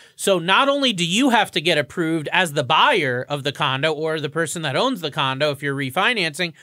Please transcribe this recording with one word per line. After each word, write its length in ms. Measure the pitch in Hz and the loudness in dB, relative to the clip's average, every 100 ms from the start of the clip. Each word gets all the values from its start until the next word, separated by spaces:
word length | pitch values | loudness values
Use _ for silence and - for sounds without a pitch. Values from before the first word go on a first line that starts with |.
| - | -20
So 240 | - - 185 | -6 0 0
not 300 | 170 196 277 | 4 4 4
only 240 | 285 262 | 2 0
do 120 | 196 | 0
you 260 | 170 190 277 | 0 2 4
have 200 | 226 196 | 4 2
to 80 | 185 | 0
get 180 | 156 151 | 0 0
approved 500 | 143 - 160 165 151 | 0 -2 -2 -2 0
as 200 | 170 185 | 0 0
the 100 | 143 | 0
buyer 640 | 127 160 254 240 143 123 131 | 2 4 4 4 0 -2 -4
of 140 | 143 | -6
the 80 | 135 | -4
condo 420 | - 151 131 156 | -2 -2 0 -2
or 280 | 147 160 156 | -2 -2 -4
the 80 | 147 | -4
person 340 | 151 165 175 | -4 -4 -4
that 140 | 156 139 | -4 0
owns 240 | 240 233 | 0 -2
the 100 | 156 | -4
condo 400 | 151 135 131 151 | -2 -2 0 -2
if 120 | 143 | -2
you're 120 | 147 | -4
refinancing, 800 | 139 135 156 214 240 165 143 175 147 | -4 -4 0 0 0 -2 -4 -6 -8